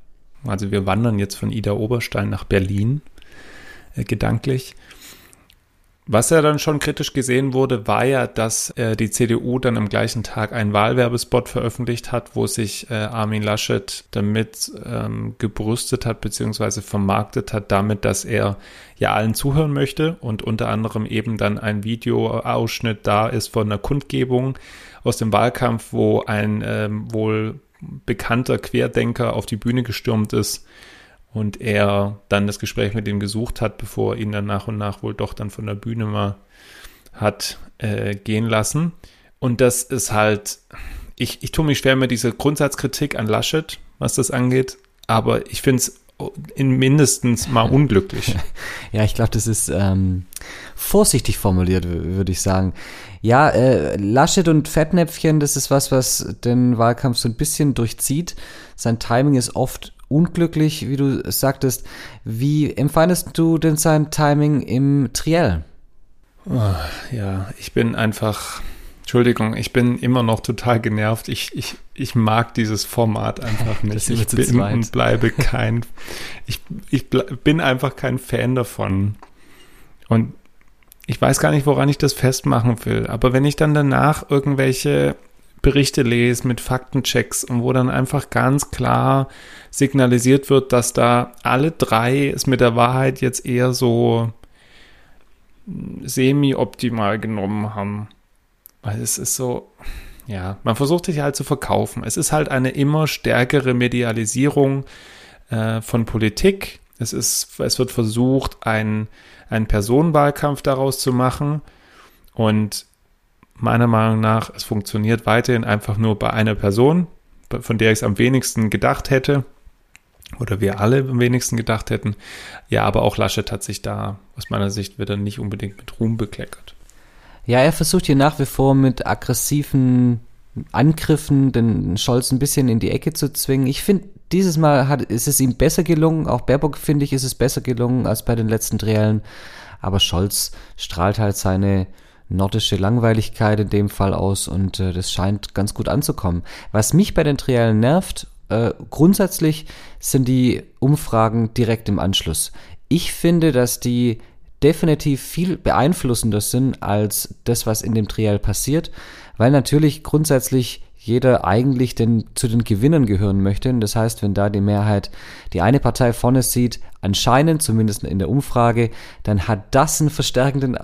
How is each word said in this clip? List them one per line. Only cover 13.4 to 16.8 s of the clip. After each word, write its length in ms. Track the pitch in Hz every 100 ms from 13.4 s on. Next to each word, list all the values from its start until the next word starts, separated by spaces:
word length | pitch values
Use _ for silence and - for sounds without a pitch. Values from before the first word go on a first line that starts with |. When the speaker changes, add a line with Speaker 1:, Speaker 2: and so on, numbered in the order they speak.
Speaker 1:
Laschet 640 | 107 107 - 117 - - -
damit, 580 | - 101 110 107 - - 214 -
ähm, 500 | 113 107 110 110 110
gebrüstet 680 | 113 - 107 117 - 123 117
hat, 140 | 107
beziehungsweise 640 | 110 - 113 107 107 104